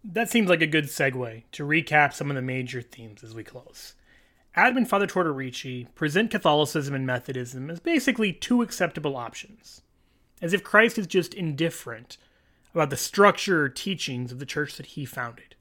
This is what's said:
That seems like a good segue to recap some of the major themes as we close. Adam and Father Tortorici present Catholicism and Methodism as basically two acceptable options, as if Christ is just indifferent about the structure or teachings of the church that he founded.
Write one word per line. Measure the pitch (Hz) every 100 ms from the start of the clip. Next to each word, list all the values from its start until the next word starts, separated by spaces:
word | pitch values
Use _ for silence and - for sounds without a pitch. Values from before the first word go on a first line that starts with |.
| 214
That | 180 233
seems | 233 190
like | 170
a | 160
good | 156 147
segue | - 139 127 120 113 _
to | -
recap | 143 160 - 151 143
some | - 143
of | 139
the |
major | 127 131 123 127
themes | 117 - 113 101
as | 113
we | 113 107
close. | 123 110 - - _ _ _ _ _ _
Adam | - 233 254
and | 220
Father | 202 202
Tortorici | 180 170 135 127 - 135 123 120 -
present | 156 165 226
Catholicism | 170 165 151 151 160 139
and | 135 131
Methodism | 123 - 127 123 127 139
as | 170
basically | 339 320 254 220 214
two | 160 - 240
acceptable | 233 - 170 165 147 131
options, | 117 - - - - - _ _ _ _ _ _
as | 170
if | 190
Christ | - 208 226 226
is | 180
just | 185 175
indifferent | 202 165 139 165 - - 113 123 - _ _ _ _ _
about | 170 151
the | 135
structure | - - 202 185 - 170
or | 139
teachings | - 196 185 - 123 123
of | 127
the | 139
church | 151 147 -
that | -
he | - 131
founded. | - 120 117 - _